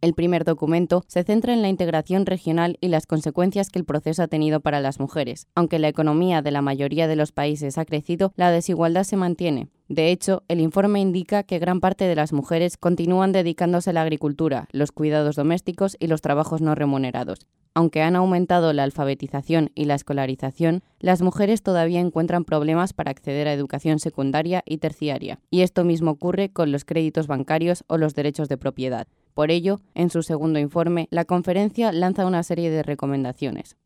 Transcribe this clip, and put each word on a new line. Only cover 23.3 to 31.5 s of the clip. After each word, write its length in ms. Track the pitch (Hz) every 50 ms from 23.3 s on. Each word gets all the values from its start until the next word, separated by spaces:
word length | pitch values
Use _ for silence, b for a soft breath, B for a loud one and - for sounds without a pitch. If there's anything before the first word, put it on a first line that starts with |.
| 139 143 147 151
a 40 | 147
educación 460 | 139 143 135 - 143 - 160 156 156
secundaria 640 | - 165 - - 135 139 135 151 156 170 180 185 -
y 120 | - 156 156
terciaria, 600 | - 156 151 _ - 151 135 131 - - - - _ _
y 120 | - 180
esto 240 | 180 180 _ - 175
mismo 260 | 175 170 165 160 165
ocurre 400 | 151 143 - 175 180 185 202 196
con 220 | 196 - 170 151 139
los 120 | 143 143
créditos 440 | - 160 165 160 156 151 - 156 143
bancarios 560 | 147 131 135 - 156 160 165 170 175 170 -
o 120 | _ 156 165
los 160 | 160 151 143
derechos 340 | - 147 147 139 - 156 139
de 100 | 147 127
propiedad. 480 | - 139 131 - 127 127 123 113 - _ _ _ _ _ _
Por 160 | - 151 151
ello, 300 | 165 175 170 196 196 202 - _ _
en 160 | - 175 175
su 120 | - 170 160
segundo 360 | - 160 147 151 160 160 151
informe, 500 | 147 147 - 170 165 170 175 170 160 -
la 140 | - 170 170
conferencia 680 | - 180 180 175 -